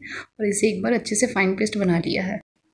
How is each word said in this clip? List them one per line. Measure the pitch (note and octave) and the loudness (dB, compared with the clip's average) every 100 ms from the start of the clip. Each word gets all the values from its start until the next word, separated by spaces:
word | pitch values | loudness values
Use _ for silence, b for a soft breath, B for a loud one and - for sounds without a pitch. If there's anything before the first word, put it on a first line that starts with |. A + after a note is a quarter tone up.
| B B B - | B B B -4
और | G#3+ | -2
इसे | G3+ A3 | 2 0
एक | F#3 | 2
बार | A3 | 0
अच्छे | A#3 - G#3+ | 0 0 0
से | B3 | 0
fine | F#3+ F#3+ F#3+ | 2 2 2
paste | G#3+ G#3 | 0 0
बना | F#3 E3+ | 2 2
लिया | E3+ E3+ | 2 -2
है। | F#3 E3+ - _ _ | -4 -6 -10 _ _